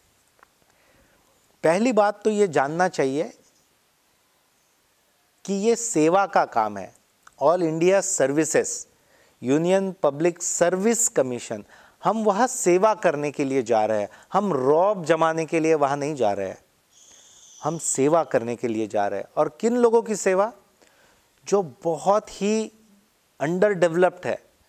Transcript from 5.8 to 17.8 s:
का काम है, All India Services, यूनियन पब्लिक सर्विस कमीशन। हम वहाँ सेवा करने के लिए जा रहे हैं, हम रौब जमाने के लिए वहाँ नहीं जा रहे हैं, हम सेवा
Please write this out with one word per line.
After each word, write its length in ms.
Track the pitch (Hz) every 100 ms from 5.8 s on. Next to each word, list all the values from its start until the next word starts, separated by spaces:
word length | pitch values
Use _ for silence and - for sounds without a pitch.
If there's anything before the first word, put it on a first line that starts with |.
| - 160 156 185 190
का 180 | 190
काम 340 | 151 120 107 101
है, 160 | 90 _ _ _ _ _
All 200 | 139 180
India 580 | 165 160 175 196 - -
Services, 640 | 135 143 151 139 107 - - _ _ _ _ _
यूनियन 500 | 120 147 170 190 190
पब्लिक 500 | 180 147 143 170 170
सर्विस 640 | - - 175 185 214 233 -
कमीशन। 560 | - 131 120 - 107 98 - - _
हम 200 | 170 220
वहाँ 220 | 214 190 247
सेवा 480 | - 180 175 214
करने 360 | 220 180 147 147
के 140 | 139
लिए 180 | 135 135
जा 220 | 110 113
रहे 160 | 107 107
हैं, 80 | 101 - _
हम 200 | 185 208
रौब 520 | 143 127 156 196 202
जमाने 420 | 151 160 160 160 156
के 140 | 170
लिए 140 | 156
वहाँ 220 | 160 139 143
नहीं 180 | 143
जा 180 | 147 107
रहे 160 | 98 95
हैं, 100 | - _ _ _ _ - - - - - -
हम 160 | 147
सेवा 460 | 165